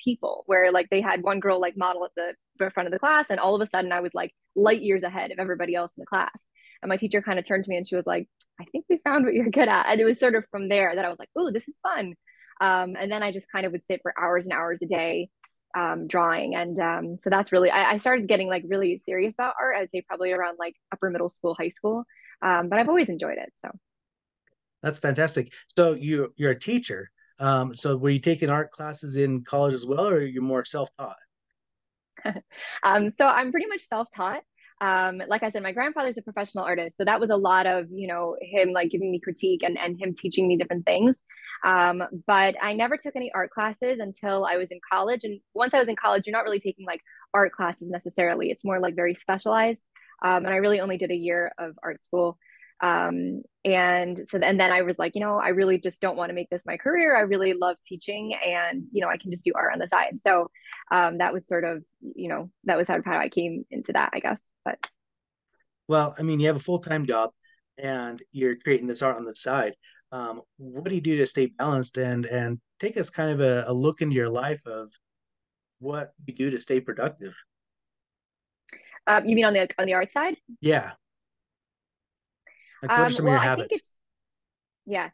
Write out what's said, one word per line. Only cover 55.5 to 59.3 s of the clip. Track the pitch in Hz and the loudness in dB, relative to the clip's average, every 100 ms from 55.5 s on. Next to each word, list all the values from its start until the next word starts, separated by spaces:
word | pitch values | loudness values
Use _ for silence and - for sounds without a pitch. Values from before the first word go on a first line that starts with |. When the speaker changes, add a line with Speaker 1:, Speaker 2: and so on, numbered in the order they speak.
Speaker 1:
really | 185 190 185 | 2 4 2
just | 180 - | 0 -4
don't | 190 165 | -4 -2
wanna | 175 | -6
make | 180 175 | -6 -6
this | 180 170 | -8 -6
my | 170 | -4
career. | 269 349 320 254 | 0 2 4 4
I | |
really | 208 196 190 | 4 2 2
love | 180 180 175 - | 2 0 -2 -10
teaching, | 180 - 208 214 | -14 -10 -8 -8
and, | 220 185 175 170 175 - | -6 -4 -2 -2 -4 -4
you | 202 | -4
know, | 175 | -2
I | 175 | -4
can | 190 | -6